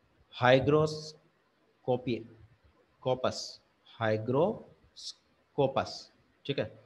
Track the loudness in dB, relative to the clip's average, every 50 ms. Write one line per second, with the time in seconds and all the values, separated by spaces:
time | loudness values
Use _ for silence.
0 | _ _ _ _ _ _ -4 2 6 6 6 6 6 4 4 4 2 0 -2 -8
1 | -12 -14 -18 -20 _ _ _ _ _ _ _ _ _ _ _ _ _ -2 -2 -2
2 | -2 -4 -4 -4 -6 -12 -18 -20 -20 -20 _ _ _ _ _ _ _ _ _ _
3 | -2 -2 -2 0 -2 -2 -4 -4 -10 -12 -16 -20 _ _ _ _ _ -20 -8 -4
4 | -2 0 0 0 -2 -2 0 2 0 0 -2 -6 -12 -18 -20 _ _ _ _ -16
5 | -16 -16 -16 -18 _ _ _ _ _ _ _ 0 0 2 2 -2 -2 -2 -8 -14
6 | -18 -20 _ _ _ _ _ _ _ -6 -4 -4 -4 -6 -8 -16 -20